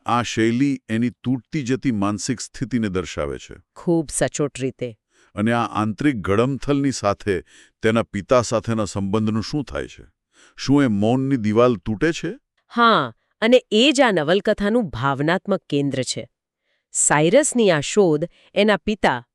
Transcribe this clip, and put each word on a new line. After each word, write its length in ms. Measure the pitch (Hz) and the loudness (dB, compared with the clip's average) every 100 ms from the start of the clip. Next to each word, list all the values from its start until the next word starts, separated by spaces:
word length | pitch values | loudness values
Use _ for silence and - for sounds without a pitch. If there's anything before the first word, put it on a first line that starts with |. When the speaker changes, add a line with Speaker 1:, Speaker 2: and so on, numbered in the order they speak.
| - | -2
Speaker 1:
આ 160 | 117 | -2
શૈલી 580 | 113 - 113 120 143 135 - | -2 0 0 2 0 -2 -4
એની 220 | 110 120 | -2 -2
તૂટતી 520 | - 120 131 - 160 | -4 -4 -6 -4 -6
જતી 280 | 120 127 139 | -4 -2 -2
માનસિક 500 | 107 98 101 - 117 | -2 -2 -4 -6 -8
સ્થિતિને 480 | - - 113 123 107 | -10 -10 -6 -4 -2
દર્શાવે 500 | 92 82 - 73 64 | -4 -6 -6 -8 -8
છે. 160 | - - _ | -14 -20 _
Speaker 2:
ખૂબ 340 | - - 170 147 | -10 -2 -2 -2
સચોટ 500 | - 139 - 147 - | -4 -4 -2 -6 -4
રીતે. 360 | 131 - 123 107 _ _ _ | -8 -8 -12 -12 _ _ _
Speaker 1:
અને 180 | - 110 | -4 -2
આ 140 | 117 113 | 0 -2
આંતરિક 480 | - 107 98 147 | -4 -4 -2 -2
ગડમથલની 800 | 123 87 101 127 135 - 143 139 | -2 0 2 0 -2 -2 -2 -2
સાથે 480 | 120 101 101 104 90 - - _ _ | -2 -2 -2 -4 -4 -6 -20 _ _
તેના 200 | 110 113 | 0 0
પિતા 400 | 101 101 90 127 | -2 -6 2 2
સાથેના 420 | 113 113 113 113 | 2 -2 -2 -4
સંબંધનું 580 | 104 101 98 107 107 110 | -4 -4 -2 -2 0 -2
શું 220 | 101 151 | -4 -6
થાય 220 | 127 71 64 | -6 -8 -10
છે? 160 | - - _ _ _ _ - | -14 -20 _ _ _ _ -10
શું 280 | - 143 | 2 4
એ 20 | 135 | 4
મૌનની 500 | 101 107 131 135 139 | 2 2 0 0 -2
દિવાલ 400 | 104 104 123 110 | 0 4 4 2
તૂટે 360 | - 107 156 | -4 -2 -2
છે? 260 | 160 160 262 _ _ _ | -2 -8 -12 _ _ _
Speaker 2:
હા, 460 | 233 233 196 127 - _ _ | 0 2 2 0 -8 _ _
અને 220 | 226 247 - | 2 2 4
એ 200 | 214 269 | 2 2
જ 80 | 262 | 4
આ 100 | 254 | 2
નવલકથાનું 800 | 180 147 196 220 208 202 233 185 | 2 2 0 0 -2 0 0 -2
ભાવનાત્મક 720 | 113 139 135 151 180 - 190 - | -4 -2 0 0 -2 -2 -4 -2
કેન્દ્ર 340 | 143 143 131 | -2 -2 -2
છે. 260 | 123 - 113 _ _ _ _ _ _ | -6 -8 -12 _ _ _ _ _ _
સાયરસની 760 | - - 151 160 247 302 247 208 | -2 2 4 6 4 4 2 4
આ 100 | 156 | 2
શોધ 480 | - 208 185 151 170 _ _ | 0 2 4 2 -2 _ _
એના 220 | - 214 196 | 0 2 2
પિતા 500 | - 214 175 127 - | -2 0 0 0 -6